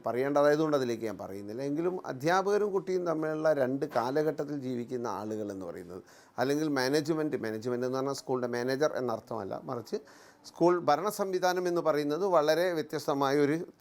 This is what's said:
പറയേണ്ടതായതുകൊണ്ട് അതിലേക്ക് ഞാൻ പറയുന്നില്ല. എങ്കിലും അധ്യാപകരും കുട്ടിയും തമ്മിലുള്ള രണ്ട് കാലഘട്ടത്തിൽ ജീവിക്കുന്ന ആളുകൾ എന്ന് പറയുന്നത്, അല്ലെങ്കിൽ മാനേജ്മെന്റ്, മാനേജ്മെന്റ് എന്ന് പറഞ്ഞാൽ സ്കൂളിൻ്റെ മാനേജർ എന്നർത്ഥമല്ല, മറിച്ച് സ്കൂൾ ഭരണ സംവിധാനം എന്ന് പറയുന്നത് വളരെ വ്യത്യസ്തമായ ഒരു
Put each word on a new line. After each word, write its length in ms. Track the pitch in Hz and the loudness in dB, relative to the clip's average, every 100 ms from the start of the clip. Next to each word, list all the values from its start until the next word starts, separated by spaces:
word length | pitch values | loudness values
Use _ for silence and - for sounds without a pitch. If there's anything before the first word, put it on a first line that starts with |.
| 113 | -2
പറയേണ്ടതായതുകൊണ്ട് 720 | 117 135 143 147 151 160 143 | 0 2 6 6 6 4 2
അതിലേക്ക് 260 | 123 113 | 0 -2
ഞാൻ 140 | 113 95 | -4 -6
പറയുന്നില്ല. 440 | 92 101 101 117 | -10 -10 -10 -6
എങ്കിലും 460 | 139 147 175 180 - | -4 -2 -2 -4 -6
അധ്യാപകരും 640 | 131 151 185 190 202 208 | -4 2 2 2 2 0
കുട്ടിയും 340 | 190 180 185 175 | -2 -2 -2 -2
തമ്മിലുള്ള 480 | 156 156 156 156 | -2 -2 2 2
രണ്ട് 320 | 147 127 135 139 | 4 2 0 -2
കാലഘട്ടത്തിൽ 760 | 123 120 147 151 143 143 147 | 0 0 0 0 -2 -4 -6
ജീവിക്കുന്ന 480 | 127 123 120 127 117 | -4 -4 -4 -4 -4
ആളുകൾ 440 | 95 110 107 104 | -4 -4 -4 -6
എന്ന് 140 | 98 87 | -6 -8
പറയുന്നത്, 380 | 92 87 90 - - - - | -10 -12 -14 -16 -20 -10 -4
അല്ലെങ്കിൽ 300 | 131 147 156 | 0 0 0
മാനേജ്മെന്റ്, 720 | 139 127 151 151 160 156 135 | 2 2 2 0 -2 -2 -2
മാനേജ്മെന്റ് 480 | 110 110 123 123 127 | -4 -4 -4 -2 -2
എന്ന് 120 | 131 | -2
പറഞ്ഞാൽ 160 | 135 | -2
സ്കൂളിൻ്റെ 440 | 135 - 127 123 120 | -4 -4 -2 -2 -2
മാനേജർ 340 | 123 135 151 - | -2 0 0 0
എന്നർത്ഥമല്ല, 640 | 123 110 - 113 98 123 | -4 -4 -6 -8 -6 -8
മറിച്ച് 340 | 147 120 113 214 - - - - - | -8 -10 -8 -10 -10 -20 -20 -20 -12
സ്കൂൾ 320 | - 170 175 | 2 4 4
ഭരണ 300 | 147 147 202 | 4 2 2
സംവിധാനം 580 | 208 196 185 180 180 180 | -2 -2 0 0 2 0
എന്ന് 140 | 170 | 0
പറയുന്നത് 440 | 160 147 147 151 196 | 2 2 0 0 2
വളരെ 480 | 170 151 160 180 | 4 6 4 2
വ്യത്യസ്തമായ 640 | 165 151 151 - 139 139 147 | 0 -2 -4 -2 0 2 4
ഒരു 280 | 143 160 - - | 4 2 -4 0